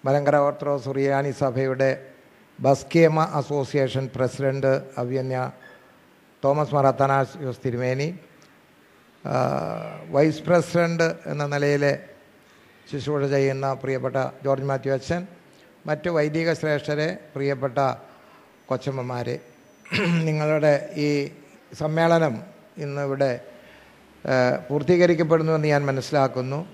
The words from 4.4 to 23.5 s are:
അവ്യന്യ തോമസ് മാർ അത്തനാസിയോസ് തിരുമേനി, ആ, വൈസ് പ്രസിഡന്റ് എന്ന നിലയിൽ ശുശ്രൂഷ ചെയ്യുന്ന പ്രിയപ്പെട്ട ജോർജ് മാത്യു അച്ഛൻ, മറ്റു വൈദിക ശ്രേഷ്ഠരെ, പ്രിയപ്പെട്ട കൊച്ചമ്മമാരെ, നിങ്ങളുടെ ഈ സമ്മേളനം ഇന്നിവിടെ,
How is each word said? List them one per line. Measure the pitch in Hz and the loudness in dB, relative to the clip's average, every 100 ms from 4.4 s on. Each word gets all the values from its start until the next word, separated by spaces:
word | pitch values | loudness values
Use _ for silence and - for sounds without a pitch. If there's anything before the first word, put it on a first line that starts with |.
| 139 135 135 135 139 - | -2 0 2 0 -2 -8
അവ്യന്യ | 123 131 131 131 127 - - - - _ _ _ _ _ | -4 -4 -4 -4 -6 -8 -20 -20 -20 _ _ _ _ _
തോമസ് | 135 147 147 | 0 2 2
മാർ | 143 135 | 4 4
അത്തനാസിയോസ് | 131 135 139 131 - 135 117 | 4 2 2 0 -6 -10 -6
തിരുമേനി, | 131 120 127 131 151 185 - - - _ _ _ _ _ _ _ - | -6 -2 -2 -2 -4 -6 -18 -20 -20 _ _ _ _ _ _ _ -4
ആ, | 127 127 - - 110 - - - | -2 0 -2 -6 -8 -10 -14 -2
വൈസ് | 139 156 147 - | 2 2 2 2
പ്രസിഡന്റ് | 175 160 175 170 165 165 165 160 | 2 2 0 0 2 0 0 -8
എന്ന | 147 143 | -6 -4
നിലയിൽ | 143 143 143 143 139 - - _ _ _ _ - _ - | 0 2 2 2 0 -8 -20 _ _ _ _ -20 _ -12
ശുശ്രൂഷ | 143 127 151 139 | -8 -4 -2 0
ചെയ്യുന്ന | 139 135 135 135 127 | 2 0 0 -4 -4
പ്രിയപ്പെട്ട | 131 131 127 131 131 - | -4 -4 -2 -2 -4 -4
ജോർജ് | 135 135 139 | -2 -2 -2
മാത്യു | 135 135 135 | -4 -2 -4
അച്ഛൻ, | - 175 190 - - - - _ - | -2 -6 -6 -16 -20 -20 -20 _ -6
മറ്റു | 147 175 165 | -4 0 0
വൈദിക | 151 156 165 160 | 0 0 0 0
ശ്രേഷ്ഠരെ, | 156 147 147 147 156 185 - 135 | 0 -2 -2 -2 -2 -6 -12 -4
പ്രിയപ്പെട്ട | 139 139 135 120 135 - - - - - - _ - | -4 -2 -2 0 0 -2 -12 -20 -20 -20 -20 _ -6
കൊച്ചമ്മമാരെ, | 131 147 135 123 123 120 131 - - - _ - 175 180 170 160 | -4 -4 -6 -6 -6 -6 -8 -10 -20 -20 _ -6 -2 0 0 0
നിങ്ങളുടെ | 151 151 156 151 143 - 151 147 | 0 0 2 4 2 0 -2 0
ഈ | 147 143 - - - - - | 0 -2 -10 -20 -20 -20 -6
സമ്മേളനം | 156 160 165 165 156 113 - - - - | -2 2 4 4 2 -2 -10 -20 -20 -12
ഇന്നിവിടെ, | 147 143 139 135 139 123 - | -8 -6 -4 0 0 0 -10